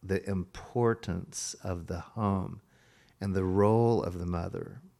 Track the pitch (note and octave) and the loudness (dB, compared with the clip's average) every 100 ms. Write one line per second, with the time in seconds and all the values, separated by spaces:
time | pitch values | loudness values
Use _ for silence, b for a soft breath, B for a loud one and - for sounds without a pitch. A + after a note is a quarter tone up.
0 | F#2 F#2+ - G2 F2 - - B2+ A#2 A2+ | 0 -2 0 -4 -4 -8 -8 0 2 2
1 | - F2+ - - - - - F2+ E2 F2+ | -2 -6 -6 -10 -10 -10 -8 -8 -6 -8
2 | E2+ - G#2 G2 - F#2 _ b b b | -8 -2 0 0 -2 -10 _ b b b
3 | b b G2 F#2+ F#2 F#2+ G2+ A2 A#2 A2+ | b b -2 0 2 6 6 6 6 4
4 | - F2+ F2 F2 F#2 - - - F3+ _ | 0 -4 -4 -4 -4 -6 -10 -12 -20 _